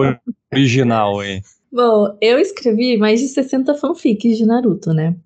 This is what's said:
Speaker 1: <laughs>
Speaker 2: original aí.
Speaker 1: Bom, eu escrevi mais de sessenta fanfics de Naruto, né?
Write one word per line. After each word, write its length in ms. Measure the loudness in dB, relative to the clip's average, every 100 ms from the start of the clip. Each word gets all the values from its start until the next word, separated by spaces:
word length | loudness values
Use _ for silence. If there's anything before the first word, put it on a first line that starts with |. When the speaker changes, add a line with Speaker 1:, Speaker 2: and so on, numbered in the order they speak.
| 0 -2
Speaker 1:
<laughs> 320 | -10 -14 -6
Speaker 2:
original 680 | 0 2 2 2 0 0 -2
aí. 220 | -6 -10 -12 _ _
Speaker 1:
Bom, 460 | -2 2 2 0 0
eu 160 | 0 2
escrevi 580 | 0 -2 -2 0 0 2
mais 220 | 2 2
de 80 | 0
sessenta 460 | -4 -2 -2 -2 -2
fanfics 600 | -2 -2 -2 0 0 2
de 80 | 2
Naruto, 480 | 2 0 -2 -2
né? 220 | -2 0 -4